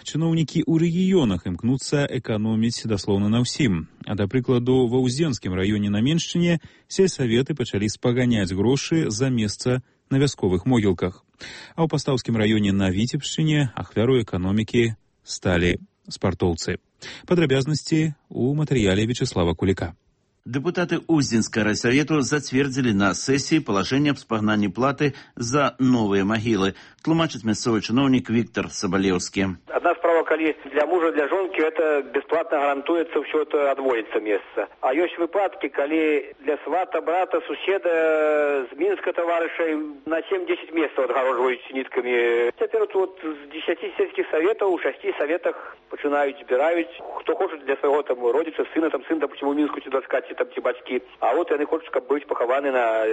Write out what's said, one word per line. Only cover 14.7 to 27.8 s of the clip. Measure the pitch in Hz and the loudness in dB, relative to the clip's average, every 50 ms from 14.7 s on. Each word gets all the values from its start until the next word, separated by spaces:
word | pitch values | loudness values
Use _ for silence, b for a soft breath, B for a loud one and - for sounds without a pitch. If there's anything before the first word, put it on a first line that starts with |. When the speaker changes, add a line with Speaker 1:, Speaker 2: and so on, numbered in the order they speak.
| - 120 117 117 110 - _ _ _ _ _ - | 2 2 2 2 0 -6 _ _ _ _ _ -14
Speaker 1:
сталі | - - - 98 90 85 87 87 85 - - - _ _ _ - | -10 -4 -2 0 2 2 2 2 0 -2 -6 -14 _ _ _ -16
спартоўцы. | - - - 101 87 - 101 90 82 - - - 90 - _ _ _ _ B B B B B - | -8 -4 -2 -2 0 0 0 0 0 -2 -4 -6 -6 -6 _ _ _ _ B B B B B 0
Падрабязнасці | 180 170 165 135 131 135 131 143 151 147 - - 160 156 156 160 147 _ _ - | 2 2 4 4 2 2 2 0 -2 -4 -2 0 0 2 2 0 -2 _ _ -10
ў | - - 113 131 147 151 | -4 -2 0 0 0 0
матэрыяле | 156 139 143 127 104 95 92 101 110 113 | 0 0 2 2 2 4 2 2 2 0
Вячеслава | 123 - 135 - - 101 87 85 85 | 0 -2 -2 -2 0 0 2 2 0
Куліка. | - 98 95 95 - 90 82 - - _ _ _ _ _ _ _ _ | 0 0 0 0 0 -2 -6 -8 -12 _ _ _ _ _ _ _ _
Speaker 2:
Дэпутаты | - 110 120 143 131 170 170 185 175 151 170 160 - | -10 -6 -6 -4 -2 -2 0 0 0 0 -2 -2 0
Уздзенскага | - 165 151 135 - 117 113 98 - - 113 107 107 | 2 2 2 2 2 2 0 0 0 0 0 0 0
райсавету | 104 95 - 120 123 143 151 139 160 151 127 | 0 0 2 2 2 2 2 2 2 0 0
зацвердзілі | 110 147 147 139 - 131 131 143 139 127 139 127 120 104 98 | 0 0 -2 -2 0 0 0 2 2 0 0 0 2 2 4
на | 101 98 87 | 2 2 0
сесіі | - - - 135 143 - - 160 156 | 0 0 0 0 0 2 2 2 2
палажэнне | - - 104 98 95 - 131 139 147 147 135 | 2 2 0 0 0 0 2 2 2 2 0
аб | 131 | -2
спагнанні | - - 117 107 107 107 107 104 104 101 87 | -4 -4 -2 0 2 2 2 2 2 0 0
платы | 117 127 139 135 - 151 139 139 B B B B - | 0 0 0 0 2 0 -2 -2 B B B B -8
за | 120 117 127 147 139 120 - - | -4 -2 0 2 2 0 0 2
новыя | 131 127 127 120 110 101 101 98 95 | 2 4 4 4 2 2 2 2 2
магілы, | 98 113 113 107 120 110 95 95 98 - B B B B B B | 2 0 0 0 0 2 2 2 0 -2 B B B B B B
тлумачыць | 156 160 165 165 151 - 117 101 | 0 2 2 2 0 -2 -4 -2
мясцовы | 113 104 - - 123 113 107 | -2 -2 -2 0 0 0 0